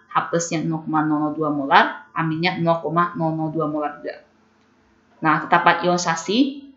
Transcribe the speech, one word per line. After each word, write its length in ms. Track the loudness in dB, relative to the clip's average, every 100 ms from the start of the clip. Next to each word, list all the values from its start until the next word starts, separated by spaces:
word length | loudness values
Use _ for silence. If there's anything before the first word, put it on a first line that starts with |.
| -6
H 240 | -4 -2
plusnya 320 | -2 -2 -4 -2
nol 160 | -4
koma 240 | -2 -2 0
nol 240 | 0 -2
nol 40 | -2
dua 160 | -2
molar, 560 | -2 2 4 4 0 -10 -4
aminnya 400 | -2 0 0 0
nol 240 | 0 0
koma 320 | 0 0 0
nol 240 | 0 -2 -2
nol 160 | -4
dua 160 | -2 -4
molar 320 | -2 -6 -6
juga. 240 | -12 -12 -16 _ _ _ _ _ _ _ _ _
Nah, 240 | 0 0 4
tetapan 400 | 4 4 4 2
ionisasi 800 | 0 0 -2 0 2 0 -2 -14